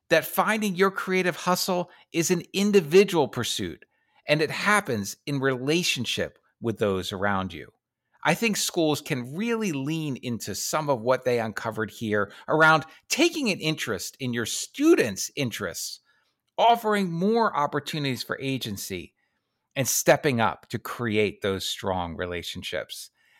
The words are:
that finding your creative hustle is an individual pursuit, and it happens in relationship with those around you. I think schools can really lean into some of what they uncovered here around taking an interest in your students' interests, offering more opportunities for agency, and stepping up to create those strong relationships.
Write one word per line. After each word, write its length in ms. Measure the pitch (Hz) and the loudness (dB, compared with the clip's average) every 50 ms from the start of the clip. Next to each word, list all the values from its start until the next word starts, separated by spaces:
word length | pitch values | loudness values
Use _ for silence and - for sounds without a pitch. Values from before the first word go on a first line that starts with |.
| _ _ | _ _
that 160 | 165 160 151 | 2 2 2
finding 500 | - - - 175 185 214 226 214 208 180 | 0 0 0 2 2 2 0 0 -2 2
your 160 | 170 190 196 | 2 2 2
creative 460 | 190 - - - 185 185 180 180 160 - | 2 -2 -4 -2 0 0 0 0 -2 -2
hustle 520 | - 180 180 175 - - 185 180 175 - - - _ _ | 0 0 0 2 2 0 -2 -2 -2 -4 -10 -18 _ _
is 180 | - 165 165 170 | -2 -2 2 2
an 140 | 180 175 - - - | 0 0 0 -2 -2
individual 760 | 185 202 208 202 202 165 143 156 190 208 202 180 165 139 120 | 0 2 4 6 4 4 8 8 6 8 8 4 2 2 2
pursuit, 580 | - 127 113 - - - 104 87 76 - - _ _ _ _ _ _ _ _ - | 0 -2 -2 -2 -2 -4 -4 -6 -6 -10 -16 _ _ _ _ _ _ _ _ 0
and 140 | 151 151 | 2 2
it 100 | 160 - | 2 0
happens 640 | - - 180 196 208 202 196 - 127 107 98 98 - - _ | -2 -2 0 2 2 2 2 0 -2 -2 -4 -6 -8 -10 _
in 140 | - 143 139 | -4 -2 0
relationship 960 | 131 135 131 123 127 139 156 175 170 - - 139 117 - - - 90 73 - _ _ _ _ _ | 0 0 0 0 0 0 0 2 2 0 -2 -2 -4 -4 -2 -2 -4 -4 -6 _ _ _ _ _
with 160 | 104 117 107 - | -4 -4 -2 0
those 340 | 113 101 95 95 87 - | 0 2 2 0 -2 -4
around 420 | 104 92 95 101 101 95 92 92 85 | -4 -2 0 0 0 0 -2 -4 -8
you. 180 | 76 65 - _ _ _ _ _ _ _ _ _ _ - | -10 -14 -16 _ _ _ _ _ _ _ _ _ _ 0
I 100 | 143 165 | 0 0
think 220 | - 233 226 208 - | 2 0 0 0 0
schools 440 | - - - 180 165 151 147 139 | -2 -2 0 0 2 2 0 0
can 340 | - - 160 127 120 123 139 | -2 -4 -4 -4 -4 -8 -8
really 360 | 175 220 233 233 226 220 196 | -6 -4 -4 -2 -2 -2 -2
lean 460 | 151 139 135 143 160 165 156 151 131 - | -2 -2 -4 -4 -4 -4 -4 -4 -6 -6
into 380 | - 127 120 104 - - 98 | -6 -6 -6 -6 -6 -8 -6
some 340 | - - - - 156 156 143 | -6 -6 -4 -2 -2 0 0
of 120 | 139 117 | -2 0
what 240 | 107 123 127 127 - | 2 0 0 2 2
they 140 | 127 123 120 | 0 0 0
uncovered 520 | 110 110 104 - - 117 107 107 110 104 | 0 -2 -4 -6 -6 -6 -4 -4 -4 -6
here 400 | - - 117 107 104 104 101 - - - - - | -6 -6 -4 0 0 0 0 -2 -6 -10 -4 0
around 380 | 117 156 160 160 160 156 - - - - _ - | 4 6 6 6 6 4 2 -4 -14 -20 _ -6
taking 400 | - - 320 349 339 330 277 220 | 0 2 2 2 2 0 -2 -2
an 100 | 175 - | -2 -2
interest 580 | - 156 156 - - 131 107 90 - - - - | -2 -4 -2 -2 -4 -4 -4 -4 -6 -10 -10 -6
in 140 | 139 123 120 | -6 -4 -2
your 120 | 117 113 | -2 -2
students' 840 | 107 - - - - - - 285 320 339 330 143 113 190 185 - - - | -2 -4 -6 -8 -8 -4 2 4 6 6 6 4 0 -2 -4 -8 -6 -4
interests, 680 | - 139 117 104 - 104 87 80 - - - - - _ _ _ _ _ _ _ _ _ _ _ - | -4 -4 -4 -4 -6 -6 -6 -6 -8 -10 -10 -12 -14 _ _ _ _ _ _ _ _ _ _ _ 4
offering 540 | 196 233 233 233 226 214 208 202 196 175 | 4 4 4 4 2 0 0 2 0 -2
more 440 | 165 165 180 202 226 233 226 208 - 143 | -2 0 0 2 2 2 2 2 2 0
opportunities 680 | 147 143 - 147 139 - - 151 143 139 127 110 - | 0 0 -2 -4 -4 -4 -4 -4 -2 -2 -4 -4 -6
for 140 | - - - | -8 -8 -6
agency, 720 | 135 135 135 127 - 113 101 98 - - 95 90 78 - _ _ _ _ _ _ _ _ _ _ _ _ _ | -4 -4 -4 -4 -6 -6 -8 -8 -8 -8 -8 -10 -10 -12 _ _ _ _ _ _ _ _ _ _ _ _ _
and 120 | 139 131 - | -4 -2 0
stepping 520 | - - - - 156 143 - 151 131 117 | 0 2 4 4 4 6 4 2 2 4
up 300 | 113 98 76 - - _ | 2 2 0 -4 -8 _
to 100 | - 107 | -10 -8
create 600 | - - - - 120 117 104 107 107 98 98 - | -8 -10 -8 -6 -4 0 2 2 2 2 0 -2
those 240 | - 101 95 92 - | -2 -2 -2 -2 -4
strong 500 | - - - - 98 92 92 87 85 82 | -6 -8 -6 -4 -4 -2 -2 -4 -6 -6
relationships. 920 | 82 90 87 87 87 82 - - 92 90 - - 76 60 - - - - - _ _ _ _ _ | -6 -6 -6 -6 -8 -8 -8 -10 -10 -10 -8 -6 -8 -8 -8 -12 -16 -16 -18 _ _ _ _ _